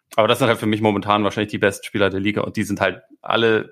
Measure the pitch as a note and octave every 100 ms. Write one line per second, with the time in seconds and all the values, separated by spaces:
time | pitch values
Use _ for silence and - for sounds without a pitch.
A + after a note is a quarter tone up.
0 | _ - G#2+ A#2 B2+ A2 A2+ G#2+ G#2+ G#2
1 | G2+ G#2 G2+ G2+ G#2+ G#2+ G#2 G2 - A2
2 | G2 F#2+ G2 G#2 - F#2+ G2 G2+ G2 F#2
3 | - - - A2+ A2+ A2 -